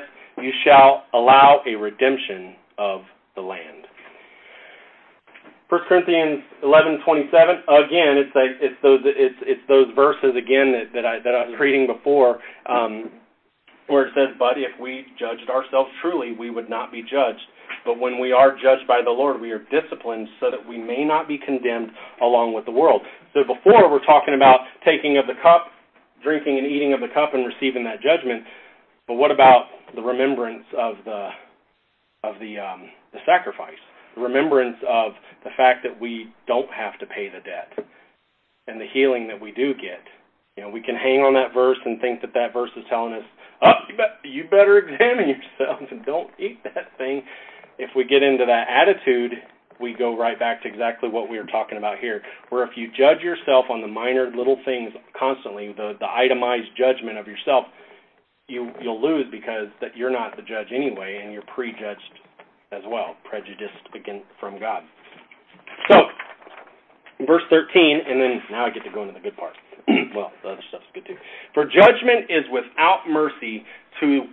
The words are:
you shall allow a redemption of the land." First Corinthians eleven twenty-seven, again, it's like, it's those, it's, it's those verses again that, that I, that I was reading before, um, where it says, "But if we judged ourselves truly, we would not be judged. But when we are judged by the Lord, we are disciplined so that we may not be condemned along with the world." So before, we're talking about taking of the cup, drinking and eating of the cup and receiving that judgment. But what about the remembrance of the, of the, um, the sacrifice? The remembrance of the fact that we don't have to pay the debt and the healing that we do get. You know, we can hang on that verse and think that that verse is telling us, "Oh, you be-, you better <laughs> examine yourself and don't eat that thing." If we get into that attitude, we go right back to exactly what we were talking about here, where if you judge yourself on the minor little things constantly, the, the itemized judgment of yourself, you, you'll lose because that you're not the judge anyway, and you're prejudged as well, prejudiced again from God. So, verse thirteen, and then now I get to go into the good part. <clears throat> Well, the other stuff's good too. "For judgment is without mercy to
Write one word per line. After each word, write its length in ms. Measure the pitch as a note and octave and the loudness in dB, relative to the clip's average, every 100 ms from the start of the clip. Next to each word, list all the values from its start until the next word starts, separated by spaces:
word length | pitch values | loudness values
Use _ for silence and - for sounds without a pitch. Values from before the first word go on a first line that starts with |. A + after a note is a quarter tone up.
| - - - - | 2 -20 -20 -10
you 120 | C3 C3 | -8 -2
shall 380 | D3+ C#3 C3+ C#3 - | 6 8 8 6 0
allow 480 | A#2+ A#2+ C3+ C#3 C#3+ B2 | 2 6 8 8 6 2
a 80 | |
redemption 800 | G#2+ G#2 G#2 C3 C3+ - F#2 F#2 - _ - | -6 -6 -2 0 0 -6 -14 -16 -20 _ -8
of 240 | G2+ F#2+ F#2+ _ _ | -6 -6 -12 _ _
the 80 | - | -14
land." 440 | F#2 F2 D#2+ - - _ - - - _ - - - - - _ _ _ _ - - _ - | -12 -14 -16 -20 -20 _ -20 -20 -20 _ -20 -20 -20 -20 -20 _ _ _ _ -20 -20 _ -4
First 160 | E3+ - | -4 2
Corinthians 540 | F3+ F3 E3 D#3 C#3+ - - | 2 2 0 0 -4 -10 -6
eleven 380 | C#3 D#3 D#3+ D3+ | 4 4 4 0
twenty-seven, 640 | E3 D#3 C#3+ E3 E3 F3 - | 0 0 4 4 4 2 4
again, 480 | D3 D3 E3+ D#3 C#3 | 4 4 2 2 2
it's 180 | C#3 | 2
like, 200 | C#3 C3 C3 | 2 0 0
it's 180 | C3+ B2 | -6 2
those, 180 | C#3 C3+ | 4 4
it's, 320 | C#3 C#3 C3 C3 | 4 2 0 -2
it's 180 | C3 B2 - | -6 -4 2
those 200 | C3+ B2 | 4 4
verses 440 | A2+ C#3+ C#3 C3+ B2 | 4 2 2 -2 -2
again 340 | A2+ C3+ C3+ | 0 2 2
that, 220 | B2 A2 | 0 -4
that 100 | A#2+ | -6
I, 140 | A#2 A2+ | -4 -4
that 160 | A#2+ | -2
I 160 | B2 A#2+ | -2 -2
was 80 | A2+ | -2
reading 260 | C#3 C3+ B2+ | 0 0 0
before, 520 | A2 C#3+ C#3+ B2 A#2+ - - | -2 0 4 4 2 -8 -16
um, 460 | - B2 A2+ A2 A2+ - _ _ _ _ _ _ - | -4 -2 -2 -6 -14 -20 _ _ _ _ _ _ -2
where 180 | C#3 C3+ | 0 0
it 60 | |
says, 220 | C#3+ C3+ A#2 | 0 -2 0
"But 200 | B2 C#3 | -2 -2
if 200 | B2+ A#2+ | -6 -10
we 260 | B2+ C3 C3+ - | -16 -16 -18 -12
judged 320 | A#2 A#2 A#2 | -10 -10 -6
ourselves 400 | B2+ C3+ C3 C3 - | -6 -2 -2 -2 -4
truly, 320 | E3+ E3+ A#2+ A2 | -6 -4 -6 -10
we 120 | A#2+ | -12
would 200 | A#2 A2+ | -10 -8
not 220 | A2+ B2 | -10 -10
be 100 | A#2 | -14
judged. 400 | A#2 C3+ B2+ A2 - _ - - | -6 -2 -2 -4 -14 _ -18 -10
But 140 | A#2+ A#2+ | -6 -4
when 220 | B2 B2 | -4 -4
we 100 | B2+ | 2
are 240 | B2+ C3+ | 6 6
judged 320 | C3 C3 C3 C3 | 6 2 2 2
by 160 | A#2+ | 0
the 80 | A#2 | 0
Lord, 300 | A#2+ C#3+ A#2+ | 0 0 -2
we 100 | A#2 | -6
are 160 | A2 - | -10 -4
disciplined 580 | C#3+ D#3 - A#2 A2 A2 - | -4 -4 -8 -10 -10 -12 -6
so 120 | B2 | -6
that 180 | G#2 A2+ | -6 -10
we 100 | A#2 | -14
may 240 | A2+ B2 | -8 -4
not 240 | D3+ D#3 D#3 | -2 -2 -4
be 120 | C#3+ | -8
condemned 520 | - C3 B2 A#2 A2+ - - - | -6 -4 -2 -4 -8 -14 -20 -2
along 320 | A#2+ A#2+ A#2 | 2 2 2
with 100 | A2+ | -4
the 60 | A2+ | -4
world." 320 | A#2+ D#3+ G#2+ - - _ | 2 4 4 0 -20 _
So 80 | C#3+ | -2
before, 480 | C#3+ F3 F#3+ A3+ F3 | 0 2 6 8 8
we're 160 | C#3+ - | 4 6
talking 280 | D3 D3+ | 4 4
about 260 | C3+ C3+ C3 - - | 6 8 6 4 -4
taking 340 | E3+ D3+ D3 C#3+ | 0 0 2 0
of 80 | B2+ | 0
the 80 | B2+ | 2
cup, 240 | E3+ E3+ - - _ _ _ _ | 6 6 4 -18 _ _ _ _
drinking 360 | D3 D3+ C#3+ C3+ | -4 -4 -2 -2
and 80 | C#3 | -2
eating 260 | C#3+ C#3+ | -2 0
of 60 | C3+ | -2
the 100 | A#2+ | -2
cup 220 | D3+ D3 | -2 -2
and 80 | C3 | -2
receiving 380 | B2 - C3+ B2+ A#2 | -4 -4 -4 -4 -6
that 120 | G#2 | -4
judgment. 420 | C3+ E3 B2+ A2+ - - - _ _ _ - | 0 0 -2 -8 -10 -20 -20 _ _ _ -8
But 60 | |
what 180 | A#2+ D3 | 0 2
about 340 | C#3 C3 B2 - - - A#2+ | 6 8 8 4 -12 -20 -10
the 60 | |
remembrance 600 | A#2+ B2+ C3+ B2+ A2+ A2 - - | -6 -2 -2 -2 -6 -10 -12 -6
of 160 | A#2 G2 | -6 -8
the, 260 | A2 G#2 F#2+ - - _ _ _ _ _ _ _ | -12 -12 -12 -16 -20 _ _ _ _ _ _ _
of 160 | G#2+ G2+ | -12 -12
the, 200 | G#2+ G#2 | -14 -12
um, 280 | G2 F#2 - - _ | -12 -14 -20 -20 _
the 60 | - - | -8 0
sacrifice? 560 | F3+ - - - - - _ _ A#2 | 0 -2 -14 -16 -20 -20 _ _ -10
The 60 | |
remembrance 560 | B2 C3 D#3 C#3 B2 A#2 - | -4 -2 2 2 0 -4 -4
of 240 | A#2 A2 - - _ | -2 -2 -6 -20 _
the 60 | A#2+ - | -10 0
fact 260 | B2+ B2 | 2 2
that 160 | B2 G#2 | -4 -10
we 320 | A#2+ A2+ A2+ _ - | -12 -12 -14 _ -4
don't 260 | B2 C3+ | -4 -4
have 260 | - G#2 - | -8 -12 -12
to 60 | G2+ | -14
pay 220 | - G2 | -12 -12
the 120 | F#2 | -14
debt 420 | F#2+ F2 - - - _ _ _ _ _ _ _ - | -16 -14 -14 -16 -16 _ _ _ _ _ _ _ -18
and 140 | A2+ | -16
the 60 | G#2 | -8
healing 360 | C3+ C3+ B2 A2+ | -2 0 0 -6
that 100 | G#2 | -14
we 140 | G#2 | -12
do 220 | G#2+ C#3 | -6 -4
get. 260 | B2 G2 F2 - _ _ _ _ - | -6 -12 -16 -20 _ _ _ _ -20
You 80 | |
know, 60 | G2+ | -16
we 100 | A2+ | -12
can 160 | A#2+ A#2+ | -10 -6
hang 240 | C3 C3+ | 0 2
on 140 | C#3 | 4
that 180 | C3+ B2+ | 2 0
verse 240 | B2 B2+ B2+ | 0 0 0
and 160 | A#2+ A2 | -6 -6
think 220 | B2+ A#2 | -6 -6
that 100 | A#2+ | -6
that 220 | B2 A#2+ | -6 -4
verse 160 | A#2+ B2 A#2+ | -6 -8 -10
is 60 | - | -8
telling 240 | A#2 A#2 | -6 -6
us, 120 | A2+ - _ - - | -10 -16 _ -20 2
"Oh, 120 | - - - | 4 4 0
you 40 | |
be-, 340 | G#3 G#3+ - C#3+ | -4 -4 -6 -16
you 140 | C3+ | -14
better 340 | E3 G3 G3+ G3+ | 0 4 6 6
<laughs> 60 | E3+ | 4
examine 400 | C3+ A#3+ B3 D#3+ | 0 0 2 -2
yourself 520 | C3 - - C3+ - C#3 | -4 -8 -6 -6 -6 -12
and 120 | A#2+ A2 | -14 -8
don't 240 | D#3+ - - | -8 -8 -10
eat 260 | G3+ A#3+ | -12 -10
that 320 | - - D#3+ - | -14 -14 -14 -10
thing." 260 | C3 C#3 C3 - - - - - | -8 -8 -10 -18 -20 -20 -20 -14
If 120 | C3 | -6
we 100 | C3 | -4
get 180 | A#2+ C3+ | 2 2
into 240 | C#3 C3 B2 | 4 2 2
that 180 | A#2 A2+ | 0 0
attitude, 600 | B2 F#3+ F#3+ - B2 A#2+ A#2 - _ _ - | 2 2 2 0 0 -2 -8 -16 _ _ -14
we 140 | A#2+ | -12
go 240 | A2+ A#2+ A2+ | -6 -4 -2
right 220 | A#2 A2+ | -4 -2
back 240 | A#2 A#2 | -4 -6
to 60 | A#2 | -10
exactly 420 | G#2 A#2 A#2 A#2+ | -8 -6 -6 -6
what 180 | A2+ G#2+ | -6 -8
we 80 | A2+ | -10
were 60 | |
talking 320 | F#2+ A2 A2 G#2+ | -6 -6 -6 -8
about 220 | G#2 F#2+ | -8 -8
here, 240 | A#2+ G#2 - - - | -8 -10 -12 -20 -8
where 160 | B2 | -6
if 60 | A#2+ | -6
you 140 | A#2+ A2+ | -8 -10
judge 320 | B2 C#3 E3 | 2 2 2
yourself 460 | E3+ E3 - C3 B2+ | -2 -6 0 2 2
on 140 | A#2 | -4
the 40 | G#2+ | -10
minor 460 | A2 B2 C3 B2 | -8 -4 -2 -4
little 220 | A#2+ B2 C3+ | -4 -2 -2
things 300 | C3+ B2 A2+ - _ | -4 -8 -8 -16 _
constantly, 600 | - C3 C3+ A2+ G2+ G#2 G2+ | -6 -6 -6 -10 -14 -14 -12
the, 160 | G#2 G2+ | -12 -10
the 80 | G2+ | -6
itemized 640 | A2 B2+ B2 B2 B2 A2 | -2 0 0 -4 -6 -8
judgment 440 | - B2+ B2+ A2+ G#2+ | -2 -2 -2 -6 -14
of 80 | G#2 | -16
yourself, 400 | G2+ - C#3 - _ - _ _ _ _ _ - | -12 -2 -2 -2 _ -20 _ _ _ _ _ -16
you, 240 | B2 A#2 - | -14 -14 -12
you'll 220 | A#2+ A2 | -10 -4
lose 240 | C#3+ D#3 A#2+ | -2 -2 -6
because 380 | A2 A#2 A2 G#2 - | -10 -10 -10 -10 -12
that 120 | A#2+ | -14
you're 160 | A#2 B2+ | -8 -6
not 260 | B2+ A2 G#2+ | -6 -8 -12
the 60 | |
judge 260 | G#2 A2+ G#2 | -14 -12 -10
anyway, 460 | B2+ C#3 G2 F#2+ G2+ | -6 -6 -8 -12 -14
and 120 | G#2 | -16
you're 100 | G#2 - | -18 -14
prejudged 600 | - A#2+ A2 G#2+ G2+ - _ _ _ _ _ _ | -12 -12 -12 -14 -14 -20 _ _ _ _ _ _
as 100 | G2+ G2+ | -18 -10
well, 260 | A#2 G2 - - | -10 -10 -14 -16
prejudiced 640 | G#2 G2 G2+ G#2 F#2+ - | -16 -14 -16 -18 -18 -20
again 280 | A2 G#2 G2+ - _ | -20 -16 -16 -18 _
from 180 | G2 G2 | -16 -12
God. 240 | A2 F#2+ - _ _ - _ _ _ _ - - - | -10 -10 -12 _ _ -20 _ _ _ _ -20 -6 4
So, 80 | G3 - - - - - - - _ _ _ _ - C3 | 6 6 -2 -20 -20 -20 -20 -20 _ _ _ _ -6 0
verse 160 | E3 - | 0 4
thirteen, 520 | D#3+ - F#3 D#3+ D3 D3+ | 2 4 4 4 2 -2
and 120 | C3 | -2
then 200 | C3 A#2+ - | -2 -2 -8
now 160 | A2 B2 | -6 -6
I 40 | |
get 120 | A#2 | -6
to 60 | G2+ | -12
go 120 | G#2+ | -12
into 120 | G2 | -12
the 60 | F#2 | -14
good 160 | G#2 - | -14 -12
part. 180 | E2+ - _ - - | -14 -16 _ -8 -2
<clears throat> 60 | A#3 - | -2 -2
Well, 180 | G#2 F#2 - | -8 -12 -14
the 60 | F#2+ | -16
other 140 | F#2 - | -16 -16
stuff's 160 | - _ | -20 _
good 120 | - - | -20 -18
too. 100 | F2+ - - - | -20 -20 -20 -8
"For 120 | D3+ | -4
judgment 640 | D3 F3+ G#3+ A#3 A#3+ A#3 - | 0 6 6 6 2 0 0
is 140 | E3 B2+ | -4 -4
without 520 | B2+ A#2+ - D#3+ F#3 E3+ | -6 -6 0 2 2 -2
mercy 560 | D#3 D3+ - A#2 G#2+ - - _ - | -2 -2 -4 -12 -12 -14 -20 _ -4
to 220 | D3 C#3 B2+ | 0 0 -2